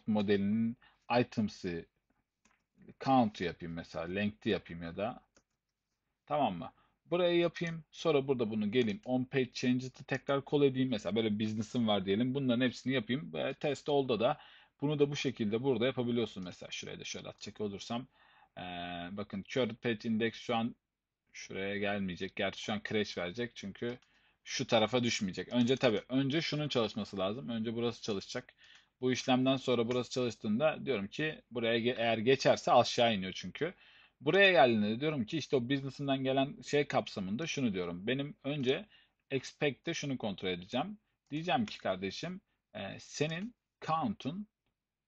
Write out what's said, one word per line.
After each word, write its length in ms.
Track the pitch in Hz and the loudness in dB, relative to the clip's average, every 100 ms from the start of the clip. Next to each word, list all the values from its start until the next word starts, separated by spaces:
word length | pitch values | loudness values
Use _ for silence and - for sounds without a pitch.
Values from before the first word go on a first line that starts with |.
| - | 2
modelinin 720 | 107 101 101 98 110 113 120 - _ - 120 | 0 4 2 2 0 -2 -4 -14 _ 0 0
items'ı 680 | 123 - 104 - 92 85 - _ _ _ _ _ _ _ _ _ - - | 2 0 -4 -4 -6 -8 -10 _ _ _ _ _ _ _ _ _ -20 -6
count'u 440 | 135 131 110 - | 2 4 4 0
yapayım 320 | 90 80 85 82 | -4 -4 -8 -8
mesela. 300 | 82 82 85 | -8 -8 -4
Length'i 440 | 95 104 104 110 | -2 -2 -2 -2
yapayım 340 | 90 - 85 | -2 -2 -10
ya 140 | 82 92 | -8 -6
da. 260 | 107 - - _ _ _ _ _ _ _ _ _ - | -6 -6 -18 _ _ _ _ _ _ _ _ _ -4
Tamam 320 | 147 123 87 | 0 0 0
mı? 140 | 80 - _ _ _ | -8 -14 _ _ _
Buraya 340 | 175 175 175 | 2 4 4
yapayım. 440 | 170 - 170 165 - | 2 0 -6 -6 -12
Sonra 360 | - 165 143 135 | -2 4 4 4
burada 240 | 127 107 | 2 0
bunu 200 | 107 104 | 0 2
geleyim. 300 | 127 113 101 120 | 4 2 0 -2
On 180 | 127 | -2
page 280 | 127 135 123 | 0 0 0
change'ı 360 | - 127 127 127 | 0 0 0 -2
tekrar 500 | - - 131 - 139 - | -12 -6 -4 0 -2 0
call 100 | 151 | 4
edeyim. 280 | 143 131 131 | 4 4 0
Mesela 260 | 107 98 110 | 0 0 0
böyle 240 | 113 104 | 2 2
business'ım 480 | 110 110 110 127 110 | 0 -2 -2 0 2
var 180 | 101 92 | 2 2
diyelim. 280 | 101 127 | 2 2
Bunların 320 | 135 131 120 127 | 0 0 2 2
hepsini 280 | - 127 | 0 -2
yapayım. 400 | 135 110 131 170 | -2 0 -4 -4
Ve 200 | 156 131 | -4 -4
test 360 | 139 151 135 - | -2 -2 -2 0
all'da 300 | 143 131 107 | 2 2 2
da 180 | 120 151 - - _ _ | 2 0 -8 -20 _ _
bunu 180 | 143 151 | -2 2
da 120 | 143 | 2
bu 40 | 147 | 0
şekilde 480 | 143 120 107 113 | -4 -2 -2 0
burada 220 | 135 113 123 | 0 2 0
yapabiliyorsun. 580 | 127 120 120 107 98 | 0 -2 0 -2 -6
Mesela 280 | 90 - - | -12 -12 -12
şuraya 280 | - 101 - | -10 -10 -10
da 40 | |
şöyle 240 | - 92 98 | -10 -10 -12
atacak 320 | - - - | -14 -14 -8
olursam. 460 | 107 98 - 120 135 _ _ _ _ - | -8 -8 -8 -8 -8 _ _ _ _ -14
Ee, 40 | 90 87 87 87 87 | -10 -8 -8 -8 -8
bakın 320 | 101 101 101 - | -8 -8 -8 -4
current 320 | 131 117 113 | -2 -2 -2
page 280 | 120 107 117 | -4 -2 -2
index 240 | 110 113 | 0 0
şu 220 | - - 117 | -2 -4 -2
an 200 | 117 - _ _ _ _ _ | -2 -6 _ _ _ _ _
şuraya 440 | - - 95 98 101 | -20 -10 -6 -4 -2
gelmeyecek. 580 | 101 104 95 85 95 - | -2 -2 -4 -4 -6 -2
Gerçi 260 | 98 - | -4 -4
şu 120 | - | -6
an 80 | 104 - | -6 -2
crash 280 | 110 104 - | -2 -2 -4
verecek. 380 | 87 110 120 - | -6 -4 -6 -8
Çünkü 440 | 101 - 120 123 _ _ _ _ | -12 -8 -8 -8 _ _ _ _
şu 240 | - - 127 | -8 -6 2
tarafa 360 | 117 107 123 | 4 4 2
düşmeyecek. 460 | 120 - 95 87 90 | 2 0 -2 -4 -2
Önce 260 | 120 120 131 | 2 4 4
tabii. 260 | 127 101 - | 4 2 0
Önce 320 | 131 135 156 | 0 0 0
şunun 260 | 156 151 147 | -2 -2 -2
çalışması 500 | 127 107 110 98 98 | 0 0 -2 -6 -2
lazım. 320 | 95 117 143 | -2 -4 -6
Önce 260 | 117 113 113 | -4 -4 -2
burası 260 | 120 113 | -4 -4
çalışacak. 520 | - 98 - 123 - _ - - _ _ | -4 -6 -6 -10 -12 _ -20 -20 _ _
Bu 100 | 127 | -2
işlemden 460 | 123 - 127 131 135 | 0 2 2 4 2
sonra 300 | 131 120 113 | 2 2 2
burası 240 | 123 120 | -2 -2
çalıştığında 760 | 131 123 - 113 110 151 143 117 | -2 -2 -2 0 2 2 0 -2
diyorum 220 | 113 98 | -2 -2
ki 340 | - 156 151 _ | -4 -4 -6 _
buraya 280 | 120 113 117 | -2 2 2
ge-, 160 | 117 110 | 2 2
eğer 200 | 117 113 | 2 4
geçerse 540 | 110 135 143 107 - | 4 6 6 4 6
aşağı 440 | 131 113 - 117 104 | 6 6 4 4 2
iniyor 180 | 92 - | -2 -8
çünkü. 380 | 90 - 165 - - - - _ | -10 -6 -6 -6 -20 -20 -20 _
Buraya 300 | 135 185 196 | 2 8 8
geldiğinde 380 | 175 131 113 104 | 10 8 6 2
de 100 | 113 | 0
diyorum 260 | 151 151 107 | -2 -2 -2
ki 120 | 160 | -4
işte 180 | - 135 | 0 0
o 140 | 120 | 2
business'ımdan 540 | 139 135 - 143 135 | -2 -2 -6 -2 0
gelen 380 | 131 135 135 - | 2 2 0 -4
şey 260 | - 147 143 | -2 0 2
kapsamında 600 | 127 107 - 92 107 - | 0 -2 -4 -4 -4 -4
şunu 260 | - 123 | -2 0
diyorum. 340 | 92 87 87 104 | 0 -2 -4 -2
Benim 280 | 131 139 - | -2 -4 -8
önce 420 | 135 147 127 156 208 - _ _ _ | -6 -2 0 0 -4 -20 _ _ _
expect'te 600 | 135 - - 147 123 - | -6 -6 -2 -2 -2 -6
şunu 240 | 165 143 131 | -6 -6 -4
kontrol 320 | 110 92 95 | -4 -4 -4
edeceğim. 480 | 87 90 120 180 208 _ _ _ | -4 -4 -4 -4 -8 _ _ _
Diyeceğim 340 | 147 170 151 104 | -6 0 0 0
ki 120 | - | -4
kardeşim, 640 | 104 92 95 - 165 185 - _ _ | -4 -2 -4 -6 -8 -10 -16 _ _
e, 260 | 107 98 107 | -12 -10 -12
senin 560 | - - 151 165 226 - _ _ | -12 -4 -4 -4 -10 -14 _ _
count'un 640 | - 160 135 98 - 185 208 _ _ _ _ _ | -4 -2 -2 -4 -8 -8 -12 _ _ _ _ _